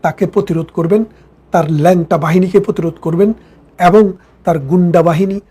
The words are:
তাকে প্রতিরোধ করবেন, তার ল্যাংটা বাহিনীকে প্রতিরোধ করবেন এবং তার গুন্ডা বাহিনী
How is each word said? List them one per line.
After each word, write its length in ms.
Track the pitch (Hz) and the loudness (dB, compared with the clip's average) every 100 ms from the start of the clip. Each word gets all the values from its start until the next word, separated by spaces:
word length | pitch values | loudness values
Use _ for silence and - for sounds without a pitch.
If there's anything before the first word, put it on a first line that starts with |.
তাকে 200 | 165 - 180 | -6 -4 -4
প্রতিরোধ 340 | 214 - 165 160 - | -4 -4 -6 -6 -6
করবেন, 260 | 165 208 220 - _ _ _ | -2 -2 -2 -12 _ _ _
তার 140 | 180 156 156 | -2 -2 0
ল্যাংটা 320 | 160 180 165 170 | 2 2 0 -2
বাহিনীকে 340 | 156 180 185 196 196 | 0 0 2 0 0
প্রতিরোধ 300 | - 165 160 | -4 -6 -6
করবেন 260 | 165 170 202 226 _ _ _ _ | -6 -2 -2 -2 _ _ _ _
এবং 260 | 175 202 208 180 _ _ | 2 4 2 -2 _ _
তার 120 | - 165 135 | -4 -4 -2
গুন্ডা 320 | 180 175 170 165 | 0 2 2 2
বাহিনী 300 | 160 190 196 _ | 0 -2 -6 _